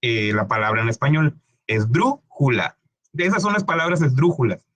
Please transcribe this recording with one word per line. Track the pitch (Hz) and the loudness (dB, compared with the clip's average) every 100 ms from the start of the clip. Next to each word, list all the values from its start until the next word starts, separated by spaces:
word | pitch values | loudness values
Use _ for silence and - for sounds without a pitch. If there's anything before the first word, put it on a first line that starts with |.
eh, | 123 113 107 | -2 -2 -2
la | 104 101 | -2 -2
palabra | 113 107 110 | -2 0 0
en | 113 | -2
español. | 117 139 156 156 151 _ _ _ | -2 0 2 2 -2 _ _ _
Esdrújula. | 110 107 123 226 277 _ - 139 117 82 - _ _ _ 143 | -2 0 0 0 -2 _ -2 0 0 -2 -8 _ _ _ -4
Esas | 175 202 | -2 0
son | 208 | 0
las | 208 | -2
palabras | 202 165 165 175 | -2 -2 0 2
esdrújulas. | 156 127 165 165 120 92 _ | 2 4 2 2 0 -2 _